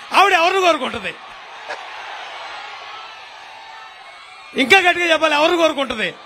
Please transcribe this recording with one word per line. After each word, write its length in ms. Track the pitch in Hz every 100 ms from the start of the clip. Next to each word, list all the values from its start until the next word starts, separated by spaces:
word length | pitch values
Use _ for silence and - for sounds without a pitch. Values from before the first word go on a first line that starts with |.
| -
ఆవిడ 200 | 254 392
ఎవరిని 280 | 370 339 381
కోరుకుంటది? 540 | 370 311 247 220 185 151 - - - - - - - - - - - - - - - - - - - - - - - - - - - - - - - - - -
ఇంకా 180 | 254 392
గట్టిగా 340 | 359 349 349
చెప్పాలి, 220 | 311 311
ఎవరిని 220 | 294 320 359
కోరుకుంటది? 580 | 320 277 262 240 185 -